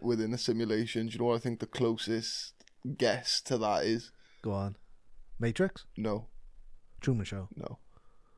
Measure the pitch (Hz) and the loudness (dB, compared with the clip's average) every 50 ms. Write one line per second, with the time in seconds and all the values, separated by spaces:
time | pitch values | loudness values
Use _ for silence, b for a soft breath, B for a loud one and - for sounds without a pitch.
0 | - 117 120 110 110 110 120 123 - - 113 113 117 107 110 110 117 113 - 113 | 2 2 4 4 2 2 0 0 2 2 2 2 2 2 2 2 2 0 0 -2
1 | 113 117 110 113 117 120 117 117 - 127 117 110 113 - - - 127 113 113 110 | -2 -2 0 0 2 2 2 2 2 -2 -2 -2 -4 -4 0 2 2 2 2 2
2 | - - 113 113 120 - - - - - - - - - - - - 127 - - | 0 0 0 0 0 -2 -6 -6 -8 -10 -14 -18 -20 -20 -16 -10 -8 -6 0 2
3 | 127 113 104 120 117 - - - - - 131 113 110 104 101 80 73 104 113 120 | 4 4 4 2 2 0 0 0 0 2 2 2 4 4 4 4 4 4 2 2
4 | - - - - - - - - - 110 101 98 98 101 101 - - - - - | 0 -4 -16 -20 -20 -20 -14 -6 -4 -2 0 0 0 -2 -4 -6 -12 -20 -20 -20
5 | - - - - - - - - 120 117 113 - 185 190 - - - - - - | -18 -16 -16 -16 -12 -10 -4 0 0 2 2 2 2 2 0 -4 -14 -12 -8 -4
6 | 107 110 104 107 110 - - - - - - - - - - - - - - - | -2 -2 -2 -2 -4 -8 -12 -14 -14 -14 -16 -16 -16 -14 -16 -16 -16 -16 -14 -4
7 | - 135 127 110 95 - 101 98 95 - - - - - 120 - - - - - | 0 2 2 2 0 -2 -4 -6 -6 -8 -8 -8 -10 -10 -10 -12 -16 -20 -20 -20
8 | - - - - - - - | -20 -20 -20 -20 -20 -20 -20